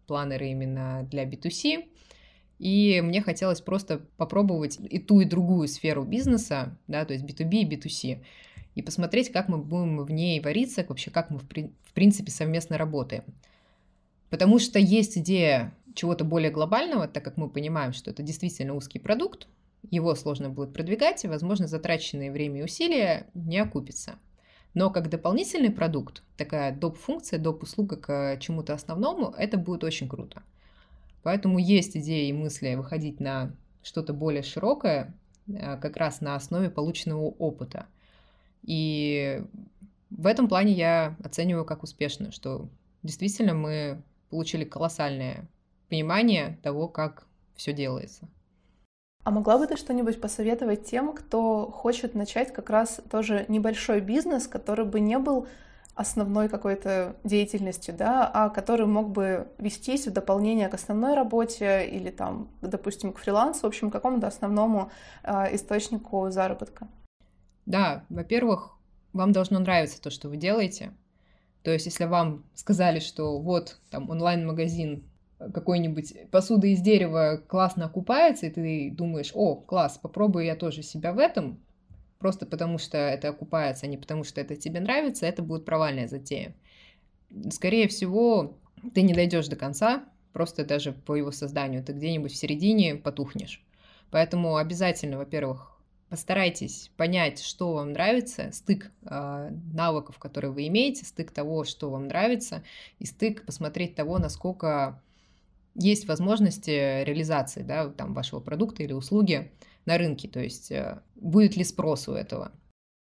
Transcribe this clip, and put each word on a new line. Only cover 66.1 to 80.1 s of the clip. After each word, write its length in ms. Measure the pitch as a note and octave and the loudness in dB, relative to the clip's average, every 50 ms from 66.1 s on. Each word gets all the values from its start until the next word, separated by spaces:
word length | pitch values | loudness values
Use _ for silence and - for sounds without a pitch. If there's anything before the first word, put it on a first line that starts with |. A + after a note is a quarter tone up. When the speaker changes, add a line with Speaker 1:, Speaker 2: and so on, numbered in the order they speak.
| G3+ G3 F#3+ F#3+ | -2 -2 0 0
Speaker 2:
заработка? 580 | F#3 F#3+ F#3+ F#3+ G3+ - G#3 - - - G#3+ - - - - - _ _ _ _ _ _ _ _ _ _ - | 0 0 0 0 0 -4 -8 -12 -12 -16 -18 -18 -18 -20 -20 -20 _ _ _ _ _ _ _ _ _ _ -6
Speaker 1:
Да, 400 | - F3+ G3 G3 D#3+ C#3+ C#3+ - - | -2 2 2 2 2 0 -2 -8 -10
во-первых, 680 | E3 E3+ E3+ - A3+ A#3+ B3 A3+ G3 - - - - _ _ _ _ - _ _ | -8 -8 -4 0 0 2 4 4 2 0 -2 -8 -18 _ _ _ _ -20 _ _
вам 200 | - F#3 F#3 G3+ | -2 2 4 6
должно 280 | G3 F#3 F#3 F#3 G3 F#3 | 6 6 4 2 2 2
нравиться 420 | F#3 F#3 F3+ E3+ D#3 C#3+ - - | 2 4 4 4 4 2 -2 -8
то, 80 | - C#3+ | -10 -10
что 200 | - - - C#3+ | -10 -10 -10 -10
вы 80 | D3 D3+ | -8 -4
делаете. 560 | D#3+ F#3 G#3+ A#3 G3+ F#3 - - - - - - _ _ _ _ _ _ _ _ _ _ _ _ - | 0 0 2 2 2 0 -2 -6 -12 -12 -14 -18 _ _ _ _ _ _ _ _ _ _ _ _ -2
То 80 | E3 | 0
есть, 140 | E3 D#3 D#3+ | 0 0 0
если 200 | E3+ - - F3 | -4 -4 -2 -2
вам 400 | E3+ F3+ F3 E3 D#3+ D3+ - - - _ | 2 2 2 2 2 -2 -6 -10 -18 _
сказали, 440 | - - - G3 E3+ F3+ F3 D#3+ D#3+ | -6 0 2 4 4 4 4 4 2
что 380 | D#3 - - - D#3 D3+ D3 C#3+ | -2 -6 -6 -4 -4 -2 -2 -2
вот 420 | D#3 F3+ F3+ E3+ E3+ - - - _ - | -2 0 0 0 0 -4 -14 -20 _ -12
там 200 | - C3+ C#3 D3+ | -10 -8 -8 -6
онлайн-магазин 920 | D#3+ E3 E3+ F3 F3 E3+ E3 D#3+ D#3+ E3 E3 E3 E3 E3+ D#3+ D3+ D3 D3 - - - _ _ _ _ - - - - | -4 0 2 2 2 2 0 -2 -2 -2 -2 -2 -2 -2 -4 -4 -4 -8 -10 -16 -20 _ _ _ _ -16 -12 -8 -8
какой-нибудь 760 | F3 - F#3 F3+ F3 E3+ D#3+ D3+ D#3 D3+ - - - - - | -4 0 2 2 2 2 0 -2 -4 -6 -8 -12 -18 -4 4
посуды 420 | - F#3+ F#3+ - A3+ G#3 F#3+ G3+ G3 | 4 4 6 6 6 6 6 6 6
из 80 | F3+ | 6
дерева 600 | F3 G#3+ G#3+ F#3+ F#3 E3 D#3+ D#3+ D#3 D3+ D#3 D#3 - - | 6 8 8 8 6 4 4 4 4 4 2 0 -4 -2
классно 380 | - F#3 F#3 F3+ - F3+ E3 | 2 4 4 4 2 -2 -6
окупается, 640 | D#3+ E3 F#3+ F#3 - B3 D4 E4+ D#4+ C4 - F3 D#3 | -4 -4 -4 0 2 4 6 8 6 6 4 -2 -6
и 20 | |
ты 420 | - F3 D#3+ D#3+ D#3+ D3+ C#3 D3+ | -4 -2 -2 -2 -2 -2 -2 -4
думаешь: 400 | - D#3+ E3+ E3+ D#3+ D3+ D3 - - | -4 -4 -4 -2 -2 -4 -6 -4 0
«О, 220 | F3+ G#3 E3+ C#3 | 2 2 2 2
класс, 420 | - - - F3+ F3+ D#3 C#3 - - | 0 -4 -2 0 2 2 2 0 -6
попробую 480 | - - | -12 -6